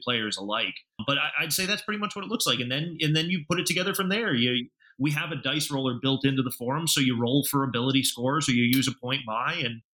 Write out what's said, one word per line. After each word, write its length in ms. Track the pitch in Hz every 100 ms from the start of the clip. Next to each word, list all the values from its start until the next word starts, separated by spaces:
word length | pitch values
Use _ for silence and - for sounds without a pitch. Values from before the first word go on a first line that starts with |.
players 340 | - 120 107 95
alike. 360 | 101 107 101 - _ - -
But 140 | 143
I, 240 | 147 -
I'd 100 | 160
say 140 | 147 185
that's 160 | 208
pretty 160 | - 214
much 160 | 208 202
what 100 | 190
it 40 |
looks 160 | 233 -
like. 120 | 120
And 120 | 123
then, 260 | 135 170 160
and 140 | 156 156
then 140 | 165
you 160 | 185 147
put 120 | 175
it 80 | 175
together 260 | 180 190
from 160 | 190 185
there. 240 | 202 220
You, 340 | 127 120 123 123 _ _ -
we 140 | 147
have 200 | 147 165
a 40 | 151
dice 340 | 135 151 151
roller 280 | 139 131 120
built 240 | 135 131 139
into 160 | 135
the 120 | 127 -
forum, 300 | 123 147 165
so 140 | -
you 180 | 131 117
roll 260 | 120 139 139
for 140 | 139
ability 380 | 135 117 127 135
scores, 480 | 123 - 127 151 147
or 40 |
you 100 | 120
use 240 | 120 131 123
a 120 | 120
point 220 | 123 139 117
buy, 340 | 110 139 170
and 180 | 123 117 _